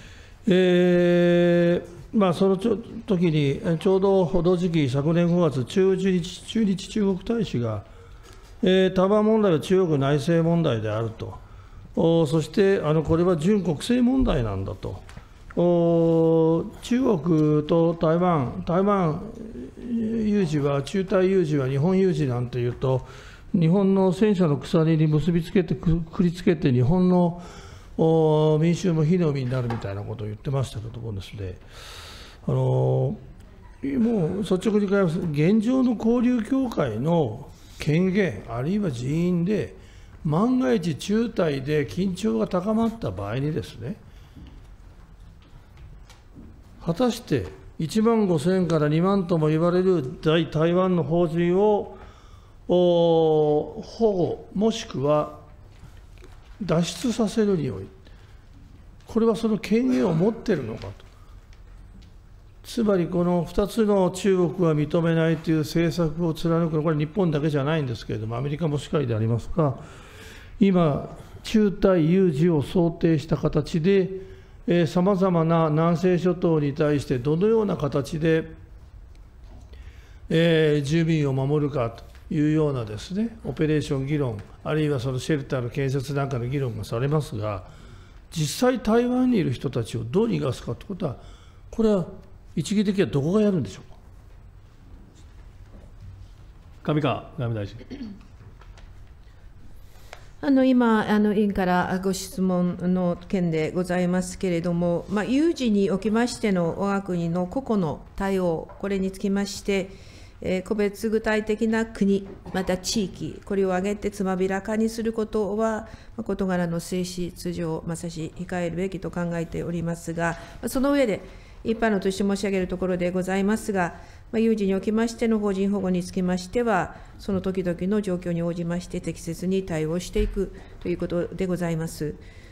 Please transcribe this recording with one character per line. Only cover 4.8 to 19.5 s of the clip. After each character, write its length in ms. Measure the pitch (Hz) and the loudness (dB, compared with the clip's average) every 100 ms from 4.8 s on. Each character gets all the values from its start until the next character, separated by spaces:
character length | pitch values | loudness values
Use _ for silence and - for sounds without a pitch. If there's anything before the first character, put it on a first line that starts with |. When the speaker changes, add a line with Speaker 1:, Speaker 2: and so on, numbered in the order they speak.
| 143 | 2
Speaker 1:
昨 240 | 135 143 | 2 2
年 120 | 170 175 | 2 4
五 60 | 170 | 4
月 240 | 165 131 | 2 0
十 300 | 120 190 190 | -2 2 2
一 100 | 185 | 2
日、 380 | 196 185 170 - | 2 0 -2 -10
駐 220 | - 226 | -6 0
日 240 | 214 185 - | 0 0 -4
中 120 | 226 | -2
国 180 | 196 185 | 0 -2
大 220 | - 233 | -2 -4
使 160 | 190 - | -2 -2
が、 240 | 117 107 - - - - - - - - | -4 -6 -10 -18 -20 -20 -20 -20 -20 -2
え 260 | 190 185 185 | 2 4 4
ー、 60 | |
台 140 | 185 190 | 4 4
湾 160 | 214 | 4
問 160 | 208 220 | 4 4
題 120 | 208 | 4
は 80 | 156 | 2
中 260 | - 190 180 | 2 2 4
国 120 | 151 | 2
内 180 | 135 147 | 2 2
政 300 | 131 170 165 | 2 2 4
問 160 | 170 | 2
題 200 | 160 117 | 2 0
で 80 | 107 | -2
あ 100 | 107 | -2
る 80 | 113 | -4
と。 240 | 107 101 - - - - - - - | -6 -10 -12 -16 -20 -20 -20 -8 0
お 280 | 165 165 | 4 4
ー、 20 | 160 | 4
そ 160 | 160 | 2
し 60 | 151 | 0
て、 300 | - 196 196 | 2 4 4
あ 80 | 151 | 2
の、 100 | 156 | 0
こ 140 | 151 165 | 2 2
れ 60 | |
は 160 | 175 175 | 2 2
準 240 | 160 208 | 2 2
国 140 | 175 147 | 0 -4
政 280 | - 247 | 0 2
問 180 | 240 262 | 2 2
題 220 | 247 156 | 2 2
な 100 | 113 | 0
ん 120 | 98 95 | -4 -6
だ 80 | |
と。 280 | - 113 95 - - - - - - | -8 -10 -10 -14 -20 -20 -20 -8 0
お 1040 | 175 175 170 170 165 165 165 160 160 165 | 4 4 4 4 4 4 4 4 4 2
ー、 200 | 196 - | -2 -10
中 360 | - 240 262 196 | -2 0 2 2
国 440 | 151 156 151 151 151 | 2 4 4 2 2
と 280 | 170 165 | 4 4
台 240 | 170 165 165 | 2 2 2
湾、 440 | 180 165 127 - 180 | 2 2 0 -4 -2
台 160 | 170 | 0
湾 400 | 196 202 170 156 - - - | 2 2 0 -2 -8 -12 -14